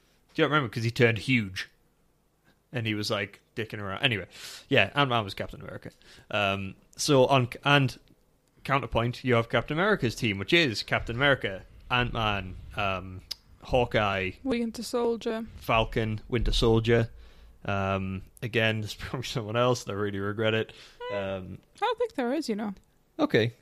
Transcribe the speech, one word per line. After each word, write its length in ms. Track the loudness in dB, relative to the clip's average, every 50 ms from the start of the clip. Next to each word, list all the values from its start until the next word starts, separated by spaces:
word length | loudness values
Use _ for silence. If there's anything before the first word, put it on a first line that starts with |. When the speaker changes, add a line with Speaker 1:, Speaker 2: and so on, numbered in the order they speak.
| _ _ _ _ _ _ -2
Speaker 1:
Do 80 | 0 0
you 40 | 2
remember? 220 | 2 2 0 0
'Cause 140 | -4 -2 -2
he 80 | -2
turned 260 | 2 4 4 4 4 2
huge. 500 | 0 2 2 2 2 -2 -6 -10 -12 -12 _ _ _ _ _ _ _ _ _ _ _ _ _ _ _ _ _ _ _ _
And 140 | -6 -4 -2
he 80 | -2 -2
was, 160 | -2 -2 -2
like, 300 | -2 -2 -4 -6 -8 -16 _ _ -8
dicking 240 | -8 -8 -8 -8 -10
around. 220 | -8 -8 -6 -2 0
Anyway, 240 | 0 0 0 -6 -8 -14 -18 -16 -16 -16 -14 -4 2
yeah, 220 | 4 4 4 4 4
Ant-Man 300 | 2 2 4 4 0 0
was 100 | -2 -6
Captain 260 | -8 -10 -10 -10 -14
America. 280 | -14 -14 -14 -14 -16 -18 -20 _ _ -20 -20 -20 -14 -4
Um, 460 | -2 0 2 2 0 0 -4 -8 -10 -14 _ _ -10
so, 300 | -4 2 4 6 6 8
on, 240 | 8 6 4 2 0 -4 -2 2
and 340 | 4 4 4 4 2 0 -4 _ _ -20 _ _ _ _ _ _ _ _ _ -6
counterpoint, 600 | -2 -2 -2 -2 0 0 0 0 0 -2 -2 0
you 100 | 2 2
have 160 | 2 2 2
Captain 260 | 0 0 0 0 -2 0
America's 360 | 2 2 2 2 2 -2 -2
team, 240 | 0 -2 -2 0 0
which 160 | 0 2 4
is 300 | 4 4 4 0 -4 -4
Captain 320 | -2 -2 -2 -2 -2 -2
America, 480 | 2 4 4 4 4 2 -6 -6 -8 -12 -16 -20 -18 -8 -2
Ant-Man, 680 | 0 0 0 0 -2 -2 0 0 0 -2 -4 -8 -12 -14 -14 -12 -6
um, 460 | -2 -2 -2 -2 -2 -6 -8 -12 -14 -12 -14 -14 -14 _ _ -20 -18 -8
Hawkeye, 680 | -2 0 0 2 2 2 2 2 2 0 0 -2 -4 -6 -6 -6
Speaker 2:
Winter 400 | -4 -2 -2 -2 -4 -6 -8 -10
Soldier. 640 | -6 -4 -2 0 0 -2 -2 -4 -6 -6 -6 -8 -10 -14
Speaker 1:
Falcon, 680 | -12 -4 0 2 2 2 2 0 -2 -2 -2 -2 -6 -6 -2
Winter 220 | -2 0 2 2
Soldier. 580 | 2 4 4 6 4 4 4 4 4 4 4 2 -4 -14 -20 -20 -20 -20 -20 -20 -20 -12 -6
Um, 560 | -4 -2 -2 0 0 -2 -2 -2 -4 -6 -8 -10 -12 -16 -10 -8
again, 380 | -2 0 2 2 2 2 0
there's 120 | -4 -6 -8
<laughs> 0 |
probably 300 | -10 -12 -10 -8 -8 -8
someone 300 | -6 -6 -6 -6 -2 0 2
else, 260 | 2 2 2 0 -2
and 60 | -6
I 40 | -4
really 240 | -2 -2 -2 -2 -2
regret 340 | -4 -4 -2 0 0 0 2
it. 180 | 0 -2 -2 -6 -20 -20 -20 -18 -14
Speaker 2:
Hmm. 140 | -10 -8 -6
Speaker 1:
Um, 420 | -6 -4 -4 -6 -6 -8 -10 -14 -16 _ _ _ -4
Speaker 2:
I 40 | -2
don't 120 | -2 -2 -2
think 160 | -4 -4 -2
there 160 | -4 -2 -2 -2
is, 140 | -2 -2 -4
you 80 | -4
know. 200 | -4 -4 -8 -8 -10 _ _ _ _ _ _ _ -2
Speaker 1:
okay, 360 | 0 4 4 4 4 4 0 _